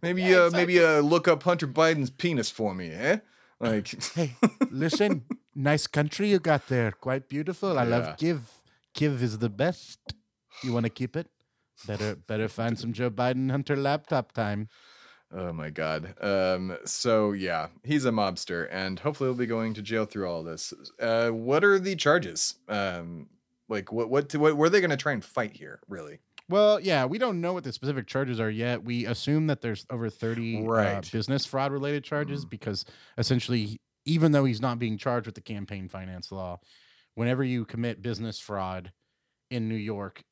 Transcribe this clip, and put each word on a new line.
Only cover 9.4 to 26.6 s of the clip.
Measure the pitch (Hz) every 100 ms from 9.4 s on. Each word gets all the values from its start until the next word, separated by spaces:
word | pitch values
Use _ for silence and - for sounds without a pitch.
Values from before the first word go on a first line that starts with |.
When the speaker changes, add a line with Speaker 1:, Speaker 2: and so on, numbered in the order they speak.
| 117
Speaker 3:
best. | 101 151 180 - - - - _ _ _ -
You | 131
wanna | 120 117
keep | - 127 156
it? | 170 _ _ _ _ _ -
Better, | 104 107 101
better | - 107 110
find | - 113 117
some | 117
Joe | 107 123
Biden | 107 123 127 131
Hunter | 135 139 143
laptop | 139 147 - 143 120
time. | - 107 104 110 _ - - - - _
Speaker 1:
Oh | 92 90
my | 82 78
God. | 76 80 78 85 -
Um, | 101 98 92 92 92 85
so | - - 123 113 107
yeah, | 101 95 82 80 -
he's | 123 151
a | 131
mobster, | 110 101 87 - 87 85
and | 92 95 92
hopefully | 143 147 135
he'll | 123
be | 123
going | 113 113
to | 107
jail | 104 113
through | 107 107 95
all | 85
this. | 82 82 - - - _
Uh, | 117 113 117
what | 113 117 143
are | 202 196
the | 190 185
charges? | 147 165 107 82 - - -
Um, | 104 98 90 85 85 71 _ _ _ _
like, | 107 95
what, | 110 113
what, | 135 147
what, | 151 151 147
what | 160
are |
they | 202
gonna | 180 143
try | 151
and | 127
fight | - - 107
here, | - - - _
really? | 95 76 71 _ - _
Speaker 3:
Well, | 185